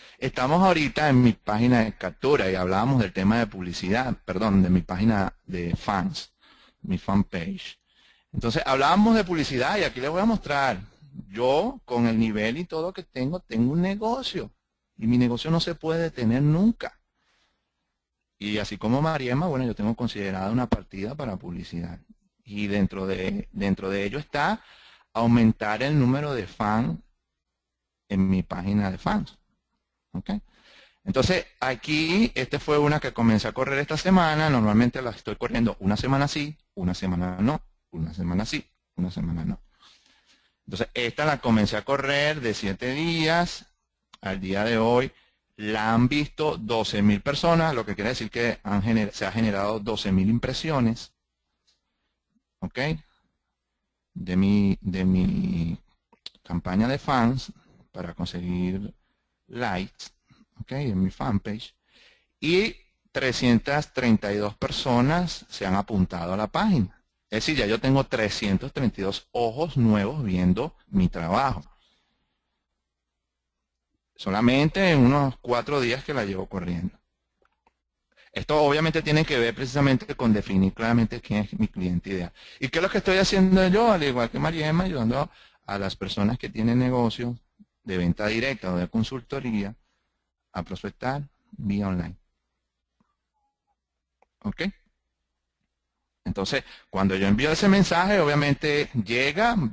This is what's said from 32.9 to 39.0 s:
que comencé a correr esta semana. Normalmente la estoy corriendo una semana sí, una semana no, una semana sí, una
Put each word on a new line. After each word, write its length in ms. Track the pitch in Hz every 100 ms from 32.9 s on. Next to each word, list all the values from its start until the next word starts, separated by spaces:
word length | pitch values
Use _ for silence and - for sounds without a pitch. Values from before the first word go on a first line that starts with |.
| 151
que 140 | 131
comencé 340 | 117 117 107 110
a 60 |
correr 260 | 127 131 139
esta 180 | 147 156
semana. 520 | 185 190 160 151 156
Normalmente 520 | 131 107 107 120 131
la 100 | 123
estoy 240 | - - 104
corriendo 400 | 120 117 117 -
una 180 | 95 104
semana 300 | 127 139 143
sí, 300 | 156 147 156 _
una 200 | - -
semana 440 | 92 185 90 - 90
no, 220 | 110 151 - _ _
una 220 | 117 80
semana 320 | 87 87 90 110
sí, 200 | 156 - _ _
una 160 | -